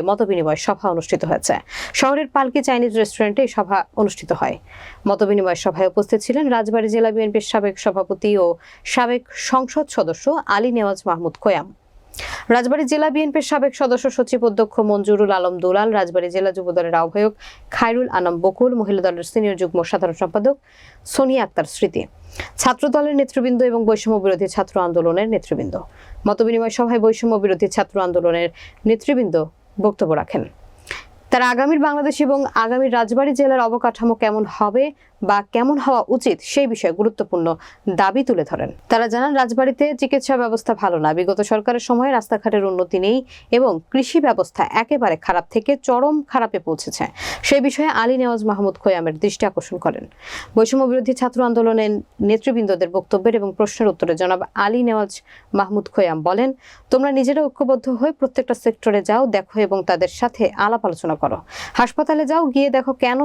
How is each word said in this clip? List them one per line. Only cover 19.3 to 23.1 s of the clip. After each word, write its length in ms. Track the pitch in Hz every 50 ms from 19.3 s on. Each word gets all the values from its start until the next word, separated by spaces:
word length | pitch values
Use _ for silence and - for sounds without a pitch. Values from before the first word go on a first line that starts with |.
| - 226 214 208 196
যুগ্ম 220 | 175 185 175 165 180 170
সাধারণ 300 | - - 185 175 175 165
সম্পাদক 440 | - 196 175 165 214 208 262 285 - _ _ _ - - - - - -
সোনিয়া 360 | - - - 269 262 262 262 220
আক্তার 200 | - - - -
স্মৃতি, 380 | - - - - 185 - - - - - - - - - - - - -
ছাত্র 280 | - - 254 254 - - 294
দলের 260 | 247 302 294 294